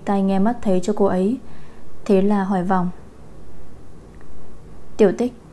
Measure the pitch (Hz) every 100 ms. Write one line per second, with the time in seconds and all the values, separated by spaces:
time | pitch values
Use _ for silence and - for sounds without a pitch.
0 | - 196 190 190 202 240 214 185 180 208
1 | 196 185 190 269 - - - - - -
2 | - 196 196 208 190 190 180 185 180 -
3 | - - - - - - - - - -
4 | - - - - - - - - - -
5 | 202 - 247 - -